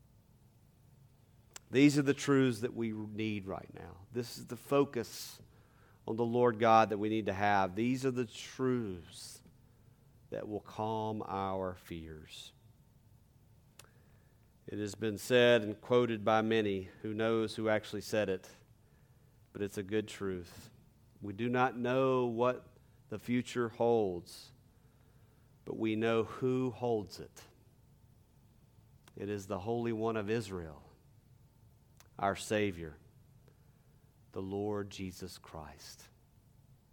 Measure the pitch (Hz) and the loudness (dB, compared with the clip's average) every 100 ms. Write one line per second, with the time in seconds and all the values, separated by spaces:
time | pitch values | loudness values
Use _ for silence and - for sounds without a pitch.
0 | - - _ - - _ - _ - - | -20 -20 _ -20 -20 _ -20 _ -20 -20
1 | - - - - - - - 120 147 143 | -20 -20 -20 -20 -20 -20 0 6 6 6
2 | 139 131 - 139 131 107 117 113 113 107 | 2 0 4 4 4 2 -4 -4 -4 -4
3 | 107 107 110 104 95 85 - 87 87 87 | -8 -4 -4 -4 -6 -10 -10 -16 -16 -18
4 | 98 120 117 127 123 117 - 143 139 120 | -8 -8 -6 -10 -14 -12 2 4 4 0
5 | 104 - - - - - - - - - | -6 -10 -14 -16 -20 -20 -20 -20 -20 -12
6 | - 113 117 120 123 107 113 113 107 104 | -4 0 2 6 4 6 8 8 8 2
7 | 107 110 101 95 104 101 95 92 120 131 | 0 0 0 0 2 4 2 0 0 0
8 | 135 123 117 - - - 131 123 107 90 | 0 -2 -4 -6 -12 -4 0 0 -4 -8
9 | 82 - - - - - - _ - _ | -12 -16 -16 -18 -20 -20 -20 _ -20 _
10 | - - - 107 107 104 - - 107 110 | -20 -20 -12 -10 -6 -8 -8 -6 -4 -2
11 | 110 107 - 98 98 95 92 90 - 85 | -4 -4 -6 -4 -2 -2 -4 -6 -12 -12
12 | 80 78 76 - - - - - - - | -12 -14 -16 -18 -18 -20 -20 -20 -20 -20
13 | - - - - _ - - - - _ | -20 -20 -20 -20 _ -20 -20 -20 -20 _
14 | _ - _ _ _ _ - 104 104 101 | _ -20 _ _ _ _ -10 -6 -6 -4
15 | 110 101 - 123 120 120 104 104 - 123 | -4 -4 4 8 8 8 4 -6 2 2
16 | 120 110 101 110 110 113 104 95 92 - | 4 0 4 4 4 2 2 -2 -6 -10
17 | 110 107 113 113 110 110 110 107 - 104 | -6 -2 2 2 0 0 2 2 0 -10
18 | - 110 98 92 - - - _ _ - | -2 0 0 -2 -6 -20 -20 _ _ -20
19 | - - _ - _ - 101 107 95 107 | -20 -20 _ -20 _ -6 -6 -6 -2 -2
20 | 107 - 98 90 87 - - - - - | -4 -6 -6 -6 -10 -18 -20 -20 -20 -20
21 | - - 101 101 120 127 127 117 120 131 | -20 -14 -10 -4 0 2 2 2 0 4
22 | 131 127 123 113 123 123 - - - - | 4 4 2 2 2 0 -8 -20 -20 -20
23 | - 104 - 123 123 123 117 - 117 117 | -12 -10 0 0 0 -2 -2 2 4 4
24 | 101 87 - - - - - _ _ _ | 2 -2 -10 -18 -20 -20 -20 _ _ _
25 | - - - _ _ _ - - 110 107 | -20 -20 -20 _ _ _ -10 -4 -2 0
26 | 113 113 104 - 131 127 131 110 123 110 | 2 2 0 -2 0 0 -2 -2 -2 -2
27 | 98 - - - - - - _ - - | -4 -12 -16 -18 -20 -20 -20 _ -20 -20
28 | - - _ - - - _ - - - | -20 -20 _ -20 -20 -20 _ -20 -20 -20
29 | - - 101 104 95 98 101 117 117 110 | -20 -10 -6 -6 -6 -6 -4 -2 -2 0
30 | 110 113 101 117 101 92 80 71 - - | 0 -2 -2 -2 -4 -8 -10 -14 -20 -20
31 | - - _ - - _ - _ _ - | -20 -20 _ -20 -20 _ -20 _ _ -20
32 | - - 98 95 - 107 104 85 80 76 | -18 -2 -2 -2 -2 0 0 -4 -12 -14
33 | - - - - - _ - _ - - | -20 -20 -20 -20 -20 _ -20 _ -20 -20
34 | _ _ - 95 95 101 104 104 101 - | _ _ -14 -10 -6 -4 -2 -4 -6 -8
35 | 95 90 90 - - 82 73 76 - - | -8 -8 -14 -14 -16 -14 -14 -18 -20 -20
36 | - - _ - - - - - _ | -20 -20 _ -20 -20 -20 -20 -20 _